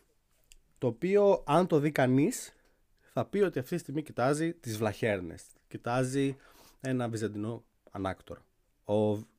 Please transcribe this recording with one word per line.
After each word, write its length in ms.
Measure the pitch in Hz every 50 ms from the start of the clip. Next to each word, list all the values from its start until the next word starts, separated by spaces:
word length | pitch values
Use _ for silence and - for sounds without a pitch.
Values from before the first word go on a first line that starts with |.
| _ _ _ _ _ _ _ _ _ _ - - _ _ _ _
το 100 | - 123
οποίο, 560 | 113 - 165 185 196 202 202 202 190 - -
αν 220 | - 143 170 185 -
το 120 | 170 147
δει 120 | 143 156
κανείς, 640 | 143 - 131 127 127 135 147 220 254 - - - - _ _ _ _ _ _ _ _ _
θα 260 | _ _ _ 135 113
πει 140 | - - 202
ότι 200 | 202 175 - 139
αυτή 160 | 123 - 175
τη 60 | 165
στιγμή 200 | - - 135 156
κοιτάζει 520 | 151 - - - 120 135 147 151 165 165 170
τις 240 | - - 117 110 107
Βλαχέρνες, 680 | 113 107 101 - 127 110 101 92 90 82 82 - - - - _ _ _
κοιτάζει 680 | - 107 - 117 120 131 131 127 131 139 139 139 131 - - - - - - - _ _
ένα 280 | - 131 131 127 120 113
βυζαντινό 540 | 113 107 110 101 104 104 104 113 117 110 - _ _ _ _ _
ανάκτορα. 540 | - 101 95 95 92 - - - - - - _ _ _ _ _ _ _ _
Ο 320 | - 104 107 107 107 104 107 110 - _